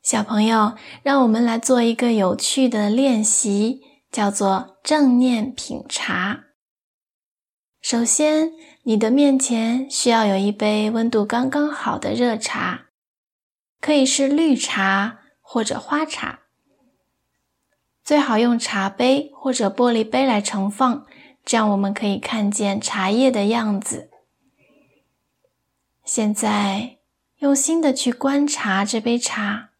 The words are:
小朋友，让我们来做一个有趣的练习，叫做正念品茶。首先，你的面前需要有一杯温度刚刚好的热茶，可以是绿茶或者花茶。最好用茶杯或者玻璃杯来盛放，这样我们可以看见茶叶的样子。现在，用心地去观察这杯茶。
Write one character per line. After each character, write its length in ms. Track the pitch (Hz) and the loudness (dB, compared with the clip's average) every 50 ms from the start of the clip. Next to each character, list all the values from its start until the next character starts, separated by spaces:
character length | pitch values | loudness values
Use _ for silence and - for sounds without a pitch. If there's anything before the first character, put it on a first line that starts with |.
| _ | _
小 180 | - - 220 208 | -2 -2 -2 -2
朋 200 | 214 220 208 214 | 0 0 2 2
友， 340 | 220 226 220 214 214 226 - - - - - | 2 4 2 2 0 -2 -8 -18 -20 -20 -6
让 220 | _ 277 277 277 254 | _ 0 2 4 4
我 40 | |
们 160 | 226 220 226 240 | 4 4 2 2
来 140 | 240 226 | 0 0
做 240 | 233 - - 254 240 | -2 0 2 2 4
一 140 | 233 233 226 | 4 2 2
个 180 | 233 254 240 233 | 2 0 2 2
有 220 | 214 196 180 - | 2 2 0 0
趣 340 | - - - - 269 262 247 | -2 -4 -2 0 2 2 2
的 220 | 233 214 208 208 | 2 0 0 2
练 320 | 214 247 277 269 247 214 220 | 2 2 2 2 2 2 2
习， 580 | - - - - 214 202 202 208 226 262 262 - - _ _ _ _ | 0 0 0 0 0 0 2 0 0 -2 -6 -10 -20 _ _ _ _
叫 180 | - - 208 202 | -4 -2 -2 -2
做 480 | 202 - 202 196 190 190 - - _ _ _ | 0 0 0 0 0 0 -4 -8 _ _ _
正 340 | - 302 302 285 262 247 | 0 2 4 4 4 4
念 340 | 247 254 254 247 220 208 277 | 4 4 2 2 0 -2 -6
品 320 | - - - - - - - - | -8 -12 -10 -10 -10 -12 -10 -10
茶。 540 | - - - - 190 185 185 202 208 - - _ _ _ _ _ _ _ _ _ _ _ _ _ _ _ _ _ _ _ _ _ _ _ _ _ _ _ | -8 -8 -6 -4 -4 -4 -4 -4 -6 -8 -12 _ _ _ _ _ _ _ _ _ _ _ _ _ _ _ _ _ _ _ _ _ _ _ _ _ _ _
首 240 | - - - 233 233 | -8 -4 -2 0 0
先， 460 | 233 - - 302 302 311 311 320 320 320 - - - - _ _ | 0 0 2 2 2 2 2 0 -2 -4 -12 -20 -20 -20 _ _
你 120 | 254 220 | 0 0
的 140 | 208 226 220 | 2 2 2
面 280 | 247 277 294 277 277 269 | 4 4 4 4 4 2
前 500 | 262 - 240 226 226 226 233 254 269 269 | 0 0 -2 0 0 0 -2 -2 -4 -4
需 220 | - - - 247 | -6 -2 0 2
要 160 | 233 226 220 | 2 4 2
有 100 | 208 196 | 2 2
一 140 | 190 196 202 | 2 0 -2
杯 400 | 208 - 214 214 214 214 214 214 | -2 0 0 0 0 0 0 0
温 180 | 226 226 226 233 | 0 0 -2 0
度 160 | 233 220 202 | 0 0 0
刚 240 | 208 233 240 254 262 | 0 0 -2 -2 0
刚 220 | 262 294 294 302 | 0 0 -2 -2
好 260 | 294 - - 254 - | -4 -6 -6 -6 -6
的 160 | - - - 220 | -4 -4 -4 -2
热 240 | 233 247 247 226 | 0 0 0 0
茶， 520 | - - - - - - 185 180 - - _ _ _ _ _ _ _ _ _ _ _ _ _ _ _ _ _ _ _ | -2 -6 -6 -4 -4 -4 -4 -6 -8 -12 _ _ _ _ _ _ _ _ _ _ _ _ _ _ _ _ _ _ _
可 140 | - - 302 | 0 2 4
以 100 | 285 262 | 4 4
是 220 | 262 - - 277 | 2 2 0 2
绿 280 | 269 285 302 330 311 269 | 2 2 2 4 4 2
茶 640 | - - - - 202 190 196 196 196 202 226 233 - _ _ _ _ | 2 0 -4 -2 -2 0 0 2 0 -2 -4 -6 -12 _ _ _ _
或 220 | _ - - 240 220 | _ -6 -4 -4 -4
者 160 | 214 - - | -4 -6 -8
花 260 | - - 294 294 311 | -6 -4 -4 -2 -2
茶。 360 | 302 - - - - - - _ _ _ _ _ _ _ _ _ _ _ _ _ _ _ _ _ _ _ _ _ _ _ _ _ _ _ _ _ _ _ _ _ | -4 -6 -8 -8 -10 -10 -12 _ _ _ _ _ _ _ _ _ _ _ _ _ _ _ _ _ _ _ _ _ _ _ _ _ _ _ _ _ _ _ _ _
最 160 | - 294 294 | 0 2 2
好 180 | 285 262 226 | 2 2 2
用 220 | 214 240 240 240 233 | 2 4 2 2 0
茶 280 | - - - 202 196 | -2 -4 -4 -2 -4
杯 440 | 196 - - 240 254 269 285 294 - - | -4 -2 0 2 2 2 2 0 -6 -14
或 180 | - - 262 | -8 -4 -4
者 160 | 247 - 226 196 | -2 0 -2 -2
玻 200 | 202 - 247 240 | 0 2 2 2
璃 160 | 233 220 220 | 2 0 -2
杯 160 | 220 - 254 269 | 0 0 0 0
来 120 | 269 233 208 | 2 0 0
盛 300 | 208 - - 202 196 208 | -2 -4 -4 -4 -4 -4
放， 380 | 208 - 262 254 233 285 - _ - - - - _ _ _ | 0 0 0 0 0 -2 -6 _ -20 -20 -20 -20 _ _ _
这 140 | - - | -2 0
样 100 | 226 220 214 | 0 2 2
我 40 | 202 | 2
们 160 | 196 196 196 | 0 0 -2
可 140 | 196 - 226 | -4 -2 -2
以 140 | 202 196 196 | -2 -2 -2
看 320 | - - - 220 208 202 | -4 -6 -4 -2 -2 -2
见 280 | 208 - 208 202 196 220 | -2 -2 -2 -2 -2 -4
茶 300 | - - - 208 185 190 | -6 -6 -4 -2 -2 0
叶 220 | 208 233 262 254 | 2 2 2 2
的 160 | 247 214 202 | 2 2 0
样 340 | 202 226 233 226 214 202 196 | 0 0 0 0 -2 -2 -4
子。 300 | - - 226 - - _ _ _ _ _ _ _ _ _ _ _ _ _ _ _ _ _ _ _ _ _ _ _ _ _ _ _ _ _ _ _ _ _ _ _ _ _ _ _ _ | -4 -8 -10 -10 -12 _ _ _ _ _ _ _ _ _ _ _ _ _ _ _ _ _ _ _ _ _ _ _ _ _ _ _ _ _ _ _ _ _ _ _ _ _ _ _ _
现 280 | - - - 214 208 | -6 -4 -2 0 0
在， 680 | 214 208 - 214 208 208 208 196 190 202 233 247 - _ _ _ _ _ _ _ _ | 0 -2 -2 -2 0 0 -2 -2 -2 -4 -6 -10 -14 _ _ _ _ _ _ _ _
用 180 | _ 285 277 277 | _ 0 2 2
心 260 | 277 - - 320 330 | 2 2 0 0 2
地 100 | 320 285 | 2 0
去 220 | 262 262 - 247 240 | 0 0 -2 -2 -2
观 340 | - - 269 277 285 285 | -2 -2 0 0 2 0
察 380 | 294 294 - - 214 190 196 202 | 0 -2 -4 -2 -2 0 0 -2
这 160 | 208 - 226 | -2 -4 -4
杯 160 | 214 240 233 | -2 -2 -2
茶。 540 | 247 - - - - 208 202 208 226 - _ _ | -2 -2 -4 -6 -4 -4 -4 -6 -8 -10 _ _